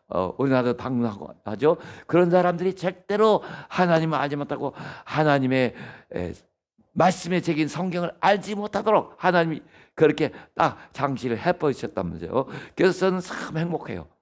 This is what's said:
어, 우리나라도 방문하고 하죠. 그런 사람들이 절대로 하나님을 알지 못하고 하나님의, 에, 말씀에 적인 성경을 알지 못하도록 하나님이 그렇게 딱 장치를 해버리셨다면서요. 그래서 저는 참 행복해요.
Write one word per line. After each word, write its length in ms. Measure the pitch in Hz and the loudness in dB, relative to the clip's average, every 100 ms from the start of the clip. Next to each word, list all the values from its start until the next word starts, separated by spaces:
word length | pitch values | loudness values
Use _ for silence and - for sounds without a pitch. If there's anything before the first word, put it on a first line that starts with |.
| - | -6
어, 260 | - 92 - | -4 -2 -2
우리나라도 380 | 139 131 123 120 | 2 2 2 -2
방문하고 580 | 127 127 117 101 - - | -4 -2 -2 -4 -12 -14
하죠. 320 | - 104 147 165 - - - | -12 0 2 2 -2 -18 0
그런 240 | 165 180 | 2 4
사람들이 440 | 180 175 175 180 | 4 4 0 -2
절대로 680 | 185 180 185 - 202 220 202 - - - | -4 -6 -6 -4 2 4 2 0 -14 -6
하나님을 480 | - 180 165 160 151 | 0 4 4 2 0
알지 200 | 143 147 | -2 -4
못하고 360 | 143 147 135 - - - | -4 -6 -6 -8 -14 -16
하나님의, 680 | - 147 156 143 131 131 127 - - - _ | -6 0 4 4 4 2 2 -2 -14 -18 _
에, 180 | - 90 - _ _ _ _ _ | -6 -6 -8 _ _ _ _ _
말씀에 480 | - 170 185 170 180 | 2 2 2 -2 -2
적인 260 | 165 151 156 | 0 0 -2
성경을 440 | 147 185 175 175 - | -4 -6 -4 -6 -2
알지 340 | 180 202 180 | 2 2 0
못하도록 600 | 202 208 196 196 202 - - | -8 -6 -4 2 2 2 -2
하나님이 440 | 180 180 165 147 - _ _ | 2 2 2 -2 -10 _ _
그렇게 360 | - 156 151 147 - - | 4 4 4 -2 -4 -8
딱 240 | - 151 - - | 0 0 0 -12
장치를 520 | - 139 131 127 113 | -4 -4 -2 -4 -2
해버리셨다면서요. 1040 | 170 175 151 131 - - 90 82 85 127 135 - - - | 0 0 0 -2 -4 -6 -6 -6 -4 -2 -2 -6 -10 0
그래서 220 | 180 - | 2 2
저는 200 | 185 185 | 0 0
참 380 | - - - 160 | -4 -10 -8 -4
행복해요. 480 | 170 156 - 95 76 _ | -4 -4 -8 -12 -12 _